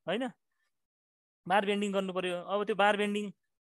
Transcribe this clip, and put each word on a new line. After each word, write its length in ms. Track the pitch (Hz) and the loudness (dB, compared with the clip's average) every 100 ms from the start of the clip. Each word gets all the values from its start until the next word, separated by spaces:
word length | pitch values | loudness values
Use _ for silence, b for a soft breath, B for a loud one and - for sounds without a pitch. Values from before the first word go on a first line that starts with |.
| - | -6
होइन? 220 | 208 254 - _ _ _ _ _ _ _ _ _ _ 165 | -4 -6 -10 _ _ _ _ _ _ _ _ _ _ 0
बार 180 | 202 202 | 0 2
बेन्डिङ 260 | 202 202 | -2 -2
गर्नु 220 | 196 190 | -2 2
पर्यो। 240 | 180 180 175 | 2 2 -4
अब 220 | 175 202 | -4 -4
त्यो 120 | 208 196 | -2 4
बार 220 | 202 208 | 4 4
बेन्डिङ 340 | 208 208 208 - _ _ | 0 -4 -6 -12 _ _